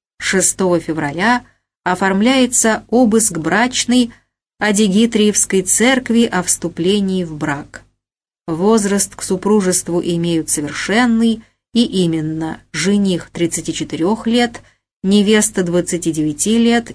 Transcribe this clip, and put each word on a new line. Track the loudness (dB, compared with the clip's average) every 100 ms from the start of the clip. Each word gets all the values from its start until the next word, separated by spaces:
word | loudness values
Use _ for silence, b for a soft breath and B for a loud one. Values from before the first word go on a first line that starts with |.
| _ _
Шестого | -2 0 0 0 0 0
февраля | -2 -4 -4 -2 0 0 b b _ _
оформляется | -4 0 0 2 2 4 2 2 0 0 0
обыск | 2 4 4 2 0
брачный | 0 0 0 -2 0 2 2 B B _ _ _
Адигитриевской | -2 2 2 4 2 2 2 2 0 -2
церкви | 0 2 2 2 2 2
о | 2 0
вступлении | -4 -4 -6 -2 0 0 0 -2
в | -4 -6
брак. | -6 -6 -10 -20 -20 _ _ _ _ _ -8
Возраст | -2 2 2 2 -2 -4
к | -8
супружеству | -6 -4 2 2 2 -2 -2 -4
имеют | -2 -2 0 -2 -2
совершенный, | -4 -6 -8 -2 0 2 2 2 0 B B _
и | 0
именно | 0 0 0 0 -4 -6 -8 -10 _
жених | -4 0 0 0 -2 -6
тридцати | -4 -4 -4 -8
четырех | -8 -8 -2 -2 -2 0
лет, | 0 0 -4 b b _ _
невеста | 2 2 4 2 2 -2
двадцати | 0 0 -2 -4 -2
девяти | -2 -2 -2 0 2
лет, | 4 2 -2